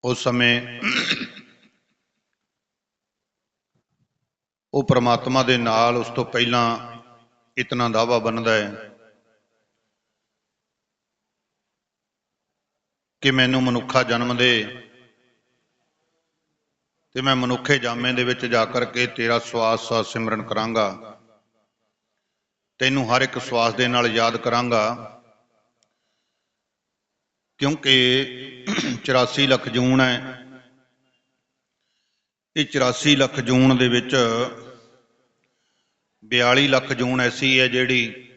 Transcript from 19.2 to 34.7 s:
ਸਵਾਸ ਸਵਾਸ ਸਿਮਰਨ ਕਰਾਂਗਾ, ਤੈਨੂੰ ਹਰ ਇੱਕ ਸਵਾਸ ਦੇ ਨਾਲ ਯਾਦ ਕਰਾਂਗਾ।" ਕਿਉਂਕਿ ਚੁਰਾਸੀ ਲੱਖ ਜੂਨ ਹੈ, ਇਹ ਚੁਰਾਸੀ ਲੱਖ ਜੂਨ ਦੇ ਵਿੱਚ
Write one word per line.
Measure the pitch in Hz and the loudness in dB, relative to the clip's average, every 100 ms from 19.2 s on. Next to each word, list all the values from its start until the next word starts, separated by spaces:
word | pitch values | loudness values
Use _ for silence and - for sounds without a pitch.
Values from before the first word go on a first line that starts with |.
| 117 117 | -2 -2
ਸਵਾਸ | - 117 113 113 - | -2 -2 0 -2 -2
ਸਵਾਸ | 117 104 | -4 -2
ਸਿਮਰਨ | 117 113 107 | -6 -4 -6
ਕਰਾਂਗਾ, | 107 107 113 113 104 95 110 101 _ _ _ _ 107 _ 113 _ _ _ _ _ _ _ _ _ | -4 -4 -2 0 -2 -4 -18 -20 _ _ _ _ _ _ _ _ _ _ _ _ _ _ _ _
ਤੈਨੂੰ | 131 139 120 | 0 0 0
ਹਰ | 123 | 0
ਇੱਕ | 131 131 | 0 -4
ਸਵਾਸ | - 120 117 | -4 0 0
ਦੇ | 107 123 | 0 0
ਨਾਲ | 123 120 | 2 0
ਯਾਦ | 113 117 117 | 2 0 0
ਕਰਾਂਗਾ।" | 120 117 123 117 107 120 110 - _ _ _ _ _ _ _ _ _ _ _ _ _ _ _ _ _ _ _ _ _ _ _ _ | -2 -2 0 0 0 -4 -12 -20 _ _ _ _ _ _ _ _ _ _ _ _ _ _ _ _ _ _ _ _ _ _ _ _
ਕਿਉਂਕਿ | 139 151 143 131 127 127 131 127 135 127 127 202 - 120 | -2 -2 2 4 4 2 -2 -10 -16 -14 -8 -4 -4 -6
ਚੁਰਾਸੀ | - 127 123 - 139 | 0 0 2 0 2
ਲੱਖ | 131 - | 2 0
ਜੂਨ | 117 127 131 | -2 2 4
ਹੈ, | 131 123 131 127 127 131 _ _ _ _ _ _ _ _ _ _ _ _ _ _ _ _ _ _ _ - | 2 0 -8 -16 -20 -20 _ _ _ _ _ _ _ _ _ _ _ _ _ _ _ _ _ _ _ -4
ਇਹ | 147 | -2
ਚੁਰਾਸੀ | 143 127 120 147 143 | 0 0 2 4 4
ਲੱਖ | 131 - | 4 0
ਜੂਨ | 120 127 131 127 | 2 4 6 6
ਦੇ | 127 | 4
ਵਿੱਚ | 120 123 135 120 113 123 117 - | 2 0 0 2 0 -4 -8 -20